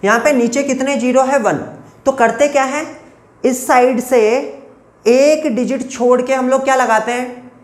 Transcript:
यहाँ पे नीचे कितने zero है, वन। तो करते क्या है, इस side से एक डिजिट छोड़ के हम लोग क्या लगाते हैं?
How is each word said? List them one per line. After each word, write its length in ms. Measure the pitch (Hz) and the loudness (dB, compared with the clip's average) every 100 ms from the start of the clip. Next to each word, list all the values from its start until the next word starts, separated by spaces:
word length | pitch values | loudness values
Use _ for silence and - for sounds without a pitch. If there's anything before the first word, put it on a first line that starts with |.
यहाँ 140 | 196 226 | 2 2
पे 140 | 262 | 2
नीचे 300 | 277 233 233 | 2 0 -2
कितने 340 | 277 254 262 269 | -2 -2 -2 -2
zero 260 | 247 254 | 0 2
है, 160 | 262 277 | 2 0
वन। 220 | 202 151 - - - - - | 0 -4 -8 -16 -20 -6 -4
तो 60 | |
करते 360 | - 226 226 285 | 0 0 2 0
क्या 160 | 285 | 2
है, 220 | 269 285 320 - - - _ _ | -2 -4 -8 -14 -20 -20 _ _
इस 220 | 240 254 - | -4 -4 0
side 340 | 262 247 247 | 2 4 0
से 200 | - 254 214 247 285 - - - _ _ | 0 2 2 0 -4 -14 -20 -20 _ _
एक 420 | 214 247 285 302 311 | 0 4 4 2 0
डिजिट 360 | 226 226 262 - | -4 -4 -4 -8
छोड़ 300 | - 247 247 | -2 2 2
के 120 | 247 | 2
हम 140 | 269 254 | -2 0
लोग 160 | 262 | 0
क्या 100 | 269 | 2
लगाते 380 | 262 240 220 220 | 0 2 0 0
हैं? 400 | 240 247 - - - | -6 -6 -12 -20 -20